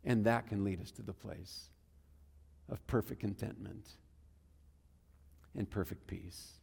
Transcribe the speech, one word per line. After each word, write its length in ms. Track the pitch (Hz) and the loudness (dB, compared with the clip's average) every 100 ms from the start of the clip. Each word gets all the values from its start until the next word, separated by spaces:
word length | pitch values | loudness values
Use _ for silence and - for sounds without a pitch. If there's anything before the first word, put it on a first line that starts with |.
And 220 | - 117 107 | 6 6 8
that 220 | 117 - | 6 4
can 160 | 101 | 2
lead 180 | 98 90 | 2 2
us 100 | 90 | -4
to 100 | - | -8
the 120 | 104 | -10
place 560 | 95 - - 90 - - - - - - - - - - - - | -8 -10 -10 -10 -14 -16 -20 -20 -20 -20 -20 -20 -20 -20 -20 -10
of 160 | - - | -10 2
perfect 340 | 120 107 113 | 2 2 -2
contentment 680 | 107 101 104 - 98 - - - - - - - - - - - - - _ - - - - 135 | -2 -2 -4 -6 -10 -10 -14 -20 -20 -20 -20 -20 -20 -20 -20 -20 -20 -20 _ -20 -20 -20 -12 -4
and 140 | 101 | -2
perfect 380 | 101 90 - - | 0 -2 -4 -8
peace. 460 | 87 87 - - - | -8 -8 -14 -16 -20